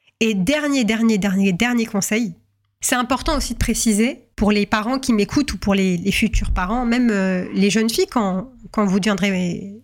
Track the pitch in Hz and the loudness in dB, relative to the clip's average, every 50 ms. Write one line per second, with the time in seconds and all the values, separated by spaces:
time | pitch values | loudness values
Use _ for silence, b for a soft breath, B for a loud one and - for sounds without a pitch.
0 | _ _ _ - 226 220 220 190 180 175 285 302 294 285 277 269 240 196 220 220 | _ _ _ -2 0 0 0 0 0 0 0 0 0 0 0 0 0 0 0 2
1 | 233 226 220 202 180 202 190 196 196 196 180 170 226 247 247 240 226 226 - 196 | 2 2 2 2 0 0 2 2 2 2 2 0 0 0 0 0 -2 -2 -2 -4
2 | - - 208 226 240 190 165 - _ _ _ _ _ _ _ _ - - 262 247 | -2 -2 -2 -2 -2 -4 -6 -12 _ _ _ _ _ _ _ _ -4 -2 0 0
3 | 247 240 277 254 - - 311 269 - - 240 - - - 220 - - 233 208 196 | 0 0 -2 -2 0 0 0 0 -2 -2 -2 -2 0 0 0 0 2 2 2 2
4 | 226 254 330 - - _ _ - 220 202 214 208 202 196 - 214 220 233 262 269 | 2 0 -2 -6 -14 _ _ 0 0 2 2 2 0 0 -2 -2 -2 -2 -2 -2
5 | 262 - 233 208 202 202 - 294 285 - - 185 - 208 196 196 190 185 180 170 | 0 0 2 2 0 0 0 -2 -2 -2 -4 -4 -2 0 0 2 2 0 0 -2
6 | 180 196 185 - 226 214 220 - - - - - 180 180 226 247 254 233 233 247 | -2 -2 0 0 0 0 0 0 0 0 -2 -2 -2 -2 -2 -2 0 0 2 2
7 | 247 233 214 196 190 190 185 180 185 - - 196 190 202 196 220 220 226 226 - | 2 2 2 2 0 0 0 -2 -4 -2 0 2 2 2 2 2 0 0 0 0
8 | 370 - - 247 208 190 185 190 208 - - - - - - 220 208 196 180 202 | 0 0 0 0 0 0 -2 -4 -6 -10 -14 -20 -18 -6 -2 0 0 2 2 2
9 | 180 220 202 180 190 202 190 180 180 175 175 - 190 196 202 220 | 2 0 0 0 0 0 0 0 -2 -2 -4 -6 -8 -12 -14 -18